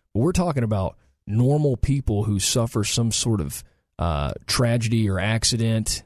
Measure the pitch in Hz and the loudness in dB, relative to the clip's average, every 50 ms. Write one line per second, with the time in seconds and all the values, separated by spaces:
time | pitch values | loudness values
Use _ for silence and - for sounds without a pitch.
0 | _ _ - 98 120 170 185 - 180 175 151 135 120 107 110 98 95 85 - - | _ _ -2 0 0 2 2 2 0 0 0 0 0 0 0 0 -2 -4 -6 -8
1 | _ _ _ _ _ - 101 113 123 131 143 151 151 143 127 - - - 135 139 | _ _ _ _ _ -2 0 2 4 4 4 4 2 2 0 0 0 0 0 0
2 | 131 - 107 101 - 107 104 98 - - - 127 117 117 - 113 104 - - - | 0 0 0 0 0 0 0 0 0 0 0 0 0 0 0 -2 -2 0 0 0
3 | 117 113 107 - - 123 113 101 80 69 - - - - _ _ _ _ _ - | 0 0 0 -2 0 0 0 0 -2 -4 -8 -10 -14 -18 _ _ _ _ _ -4
4 | 87 85 78 73 71 65 - - - - - - 123 117 117 120 113 110 117 113 | -2 -2 0 0 -2 -2 -4 -6 -8 -4 -2 0 2 2 2 0 0 0 2 2
5 | 110 101 95 92 92 104 110 113 - - - 110 113 113 113 113 107 - - - | 2 2 0 0 0 0 0 0 0 0 0 0 0 0 0 0 -2 -2 -6 -8
6 | - | -10